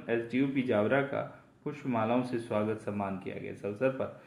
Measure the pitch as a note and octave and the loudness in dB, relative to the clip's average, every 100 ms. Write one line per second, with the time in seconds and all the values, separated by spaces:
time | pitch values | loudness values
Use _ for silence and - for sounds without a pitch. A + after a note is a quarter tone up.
0 | - A#2 A2+ B2+ C#3 C3+ B2 G#2+ G#2+ C3+ | 0 0 2 2 2 2 2 4 6 4
1 | C3+ - - - - _ D3 C#3+ C3+ A#2 | 2 -2 -4 -10 -20 _ -8 -6 -2 0
2 | A2 B2 B2 B2 A2+ G#2+ A2 G#2+ - G#2 | 2 2 2 -4 0 0 0 -2 -4 -2
3 | G2 F#2+ G#2 G2 G2+ G2 G2+ G#2 C3 C3 | -2 -4 -6 -8 -8 -6 -6 2 0 2
4 | - - | -4 -6